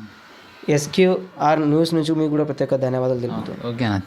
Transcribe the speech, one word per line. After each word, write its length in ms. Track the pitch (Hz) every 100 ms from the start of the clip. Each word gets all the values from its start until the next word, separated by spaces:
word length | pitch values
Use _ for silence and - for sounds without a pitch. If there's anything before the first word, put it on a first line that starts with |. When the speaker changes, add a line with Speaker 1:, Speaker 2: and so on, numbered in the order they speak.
| 107 - - - - - -
Speaker 1:
ఎస్క్యూఆర్ 920 | 147 - - 185 185 - - 147 156
న్యూస్ 320 | 151 151 165
నుంచి 220 | 165 151 156
మీకు 140 | 156
కూడా 140 | 151
ప్రత్యేక 320 | 151 131 135 135
ధన్యవాదాలు 440 | 131 127 127 127
తెలుపుతున్నాను. 560 | 120 110 107 - 120 117
Speaker 2:
ఓకే 100 | 117
అన్న, 160 | 101